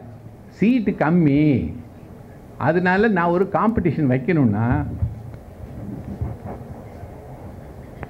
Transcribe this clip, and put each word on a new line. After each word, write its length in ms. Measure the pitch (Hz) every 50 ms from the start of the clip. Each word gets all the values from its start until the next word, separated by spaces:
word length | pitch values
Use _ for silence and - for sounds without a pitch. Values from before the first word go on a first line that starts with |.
| - - - - - - - - - -
சீட்டு 420 | - - 180 233 262 247 196 208
கம்மி, 840 | - - 147 151 175 180 160 143 135 147 156 151 131 104 - - - - - - - - - - - - - - - - - - - -
அதனால 500 | 113 143 165 180 180 180 185 190 220 233
நான் 260 | 202 170 170 175 170
ஒரு 120 | 180 190 -
காம்படிஷன் 600 | - 160 196 226 226 220 170 - - 160 151 127 123
வைக்கணும்னா 720 | 135 127 185 170 151 131 113 98 107 113 120 139 147 143 - - - - - - - - - - - - - - - - - - - - - - - - - - - - - - - - 123 120 - - - - - - - - - - - - - - - - - - - - - - - - - - - - - - -